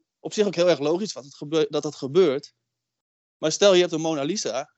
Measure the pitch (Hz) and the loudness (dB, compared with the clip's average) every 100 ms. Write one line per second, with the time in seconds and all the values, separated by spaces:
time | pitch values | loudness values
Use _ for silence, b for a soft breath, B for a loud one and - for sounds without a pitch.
0 | _ _ 160 214 202 170 175 139 147 175 | _ _ -6 -2 0 2 2 2 0 -2
1 | 214 123 139 - 147 160 156 151 151 - | -4 -10 -18 -16 -6 -2 -2 -4 -6 -8
2 | 131 165 170 135 - _ _ _ _ _ | -2 2 2 0 -8 _ _ _ _ _
3 | _ _ _ - 156 - 202 180 175 160 | _ _ _ -6 -4 2 4 6 4 0
4 | 160 156 143 214 123 117 147 | -4 -2 -4 -4 -6 -6 -8